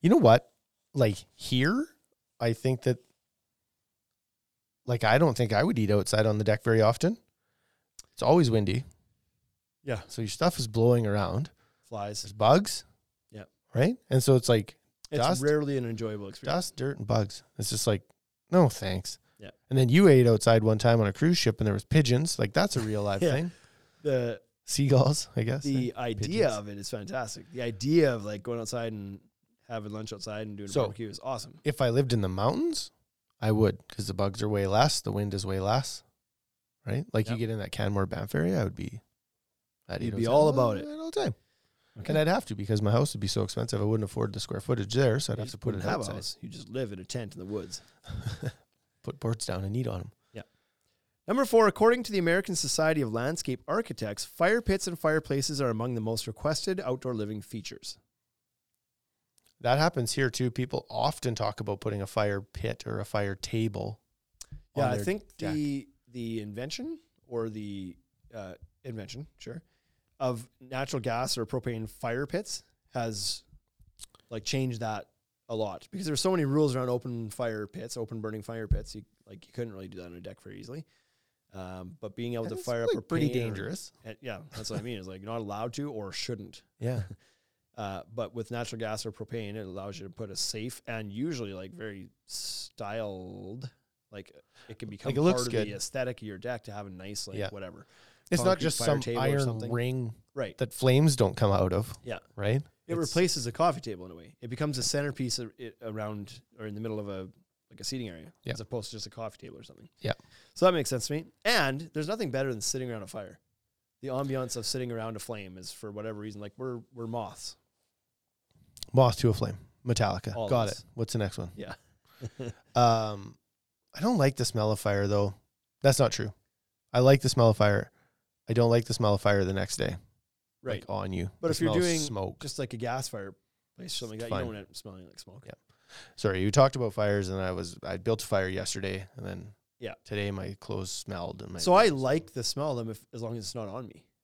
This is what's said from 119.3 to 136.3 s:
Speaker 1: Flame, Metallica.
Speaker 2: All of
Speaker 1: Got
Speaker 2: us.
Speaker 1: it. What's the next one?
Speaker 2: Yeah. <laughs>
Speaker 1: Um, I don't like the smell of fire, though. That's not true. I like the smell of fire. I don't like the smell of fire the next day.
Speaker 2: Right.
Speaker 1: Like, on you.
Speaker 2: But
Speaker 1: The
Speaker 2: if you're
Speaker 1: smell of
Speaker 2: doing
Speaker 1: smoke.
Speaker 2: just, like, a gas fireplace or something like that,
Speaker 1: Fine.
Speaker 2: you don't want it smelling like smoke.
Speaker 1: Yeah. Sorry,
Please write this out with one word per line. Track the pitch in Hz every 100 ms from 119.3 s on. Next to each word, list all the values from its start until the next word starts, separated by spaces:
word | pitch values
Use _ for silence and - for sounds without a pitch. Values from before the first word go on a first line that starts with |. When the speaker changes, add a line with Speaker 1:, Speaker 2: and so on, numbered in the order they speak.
Speaker 1:
Flame, | 104 - - - _ 120
Metallica. | 117 107 98 -
Speaker 2:
All | 104 107
of |
Speaker 1:
Got | 123 107
Speaker 2:
us. | -
Speaker 1:
it. | -
What's | - 113
the | 113
next | 101 -
one? | 95 95
Speaker 2:
Yeah. | 101 - _ _ _ _ 120 _
<laughs> | 123 - _
Speaker 1:
Um, | - 120 113 110 101 98 - _ _ _ _ _
I | -
don't | 196 247
like | 139 135
the |
smell | 120 113 107
of | 107
fire, | 107 101 101
though. | 101 101 95 _ _ _ _
That's | 139 131
not | 123
true. | - 107 - _ _ _ _ _
I | 120
like | 127 139
the | 131
smell | - 117
of | 104
fire. | 104 101 - _ _ _ _ _ _
I |
don't | 117 117
like | 117
the | 110
smell | 113 110
of | 101
fire | 104 101
the | 92
next | 98 95 -
day. | - 87 - _ _ _ _ _
Speaker 2:
Right. | - 98 -
Speaker 1:
Like, |
on | 101 98
you. | 92 95 -
Speaker 2:
But | 165
Speaker 1:
The |
Speaker 2:
if | 156
you're | 165
Speaker 1:
smell | -
of |
Speaker 2:
doing | 180 165
Speaker 1:
smoke. | 147 107 95 -
Speaker 2:
just, | 143 -
like, | 127
a | 120
gas | 117 127 131
fireplace | 113 98 92 _ _ _ _
or | 180
something | - 117 107
like | 117
that, |
Speaker 1:
Fine. | 101
Speaker 2:
you | 104
don't |
want | 104 101
it | -
smelling | 107 92 90
like | -
smoke. | - 98 -
Speaker 1:
Yeah. | - _ _ _ - - -
Sorry, | 110